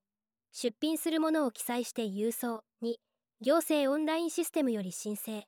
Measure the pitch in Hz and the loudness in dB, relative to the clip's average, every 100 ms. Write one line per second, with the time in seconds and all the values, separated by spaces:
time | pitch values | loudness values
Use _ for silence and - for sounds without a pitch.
0 | _ _ _ _ _ - 247 - 302 320 | _ _ _ _ _ -4 -4 0 0 0
1 | 330 320 320 311 277 - - 240 233 - | 0 2 2 2 2 -2 -4 -4 -4 -4
2 | 220 190 226 226 240 226 - _ 233 233 | -4 -2 -2 -2 -4 -6 -10 _ -6 -6
3 | _ _ _ _ 220 320 311 311 269 294 | _ _ _ _ 4 4 4 2 2 2
4 | 311 320 339 - 330 330 269 220 185 - | 2 0 0 -2 -2 0 0 0 -4 -6
5 | 208 208 - 214 | -6 -6 -6 -10